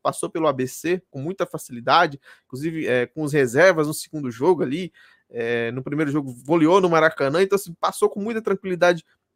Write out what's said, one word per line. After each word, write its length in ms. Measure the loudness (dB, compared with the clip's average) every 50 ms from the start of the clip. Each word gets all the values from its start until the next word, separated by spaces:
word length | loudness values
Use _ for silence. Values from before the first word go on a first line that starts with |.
passou 300 | -4 -4 -4 -4 -8 -8
pelo 160 | -4 -2 0 0
A 40 |
B 140 | 0 0 -4
C 340 | -6 -6 -8 -4 -4 -4 -4 _ _
com 80 | -12 -10
muita 240 | -8 -8 -6 -6 -6
facilidade, 760 | -6 -6 -12 -12 -12 -14 -10 -2 2 4 4 4 2 -2 -8 _ -20 -20 _ _ -12
inclusive, 400 | -10 -6 -6 -6 -6 -4 -2 0
é, 180 | 0 0 -2
com 160 | -2 -6 -6
os 100 | -6 -2
reservas 540 | 2 2 2 2 4 6 6 6 6 4 0
no 80 | -2 -4
segundo 380 | -8 -10 -10 -10 -8 -8 -8
jogo 320 | -6 0 2 2 2 2 2
ali, 280 | -4 -4 -6 -6 -8 _ _ -20 _ _ _ _ _
é, 400 | -10 -6 -4 -2 -2 -2 -2 -4 -6
no 100 | -8 -8
primeiro 260 | -6 -4 -2 -2 -2
jogo 240 | -2 -4 -4 -6 -10 -12 -2
goleou 380 | 0 2 4 6 6 6 6
no 80 | 4 4
Maracanã, 540 | 4 4 4 4 2 2 -2 0 2 2 2
então, 120 | 2 2
assim, 200 | -2 -2 -4 -10 -4
passou 300 | -4 -4 -2 0 0 0
com 100 | 0 -2
muita 220 | -6 -6 -6 -4
tranquilidade 640 | -2 -2 -4 -4 -4 -6 -2 2 4 4 2 2 -2 _ _ _ _ _ _